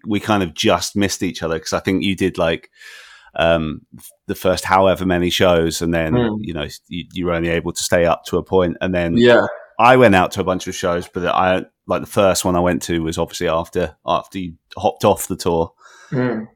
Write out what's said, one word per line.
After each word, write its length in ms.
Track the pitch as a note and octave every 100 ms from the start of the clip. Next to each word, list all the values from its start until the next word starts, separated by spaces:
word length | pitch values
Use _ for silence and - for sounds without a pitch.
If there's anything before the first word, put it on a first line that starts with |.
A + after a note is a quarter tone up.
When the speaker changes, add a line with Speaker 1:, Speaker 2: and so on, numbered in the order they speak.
| A2
Speaker 1:
we 140 | G2+
kind 220 | - G#2
of 120 | F2
just 420 | - G#2+ F2 - G2+
missed 260 | G2+ -
each 200 | F#2 -
other, 160 | E2 D#2+
'cause 140 | -
I 80 | E2
think 220 | - F#2+
you 120 | F#2+
did, 220 | F2+ F#2+ F2+
like, 320 | E2 D#2 - _ - - - - _ -
um, 460 | E2 E2 D#2 - - - - _ -
the 80 |
first 300 | G2 F#2+ F2+
however 420 | - F#2+ F#2+ F2 F#2
many 240 | F2 F2
shows, 500 | - F#2+ E2+ E2 -
and 140 | E2+
then, 180 | E2+ D#2+
Speaker 2:
Mm. 240 | B2 A#2 G#2+
Speaker 1:
you 120 | G#2
know, 120 | D#2+ C#2+ - -
you, 160 | F2 D#2
you 140 | F2+ F2
were 60 |
only 180 | E2+ E2+
able 220 | E2 E2
to 100 | -
stay 220 | - F2+
up 200 | E2+ - -
to 120 | F2
a 40 |
point, 340 | - F#2+ F2 -
and 140 | F#2
then 220 | F2+ E2+ G2
Speaker 2:
Yeah. 300 | A#2+ A2+ G2+ - - -
Speaker 1:
I 180 | A#2 B2+
went 180 | A#2
out 180 | F#2+ E2+
to 80 | G#2
a 40 |
bunch 220 | F2+ F#2 -
of 80 |
shows, 340 | - F2+ F2 F2+
but 180 | F#2 F2
I, 360 | - F#2 F#2 - _ -
like, 140 | F2+
the 60 | -
first 380 | G#2+ G2 F2
one 120 | F#2+ F2
I 40 |
went 220 | F2 F2
to 200 | - E2+
was 140 | D#2+ E2
obviously 320 | E2 - F2
after, 480 | D#2+ D#2+ F#2 D#2+ - -
after 320 | E2 - G2
you 160 | F2+ E2 _ -
hopped 280 | B2+ -
off 240 | G#2+ F#2+ -
the 80 | F2+
tour. 360 | F#2 E2 E2 _ - - -
Speaker 2:
Mm. 360 | C3 B2 A2 A2